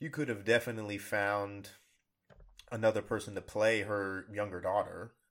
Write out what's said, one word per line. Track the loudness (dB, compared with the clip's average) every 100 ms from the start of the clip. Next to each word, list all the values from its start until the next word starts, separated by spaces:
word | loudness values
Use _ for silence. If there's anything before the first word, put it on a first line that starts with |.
You | -6
could | -4 -2
have | 0
definitely | 4 4 4 -4 -4 -6
found | -2 0 2 2 -2 -6 -14 -18 _ _ _ _ _ -20 -20 -20 -10
another | 2 4 4
person | 0 -4 -4 -8
to |
play | -4 2 4 4
her | 2 -2 -2 -4 -6
younger | -4 -4 -2
daughter, | 0 2 0 -6 -12 _ _